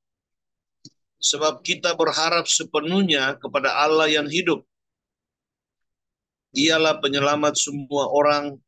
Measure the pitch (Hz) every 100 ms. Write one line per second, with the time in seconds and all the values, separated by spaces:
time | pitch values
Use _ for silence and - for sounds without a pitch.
0 | _ _ _ _ _ _ _ _ - _
1 | _ _ - 147 156 - - 180 175 160
2 | 156 147 160 170 165 - 160 151 156 190
3 | 190 143 135 135 139 143 135 113 151 156
4 | 156 151 147 165 175 147 - _ _ _
5 | _ _ _ _ _ _ _ _ _ _
6 | _ _ _ _ _ 135 156 160 160 151
7 | 143 139 139 147 147 147 147 143 135 143
8 | 131 143 147 147 147 139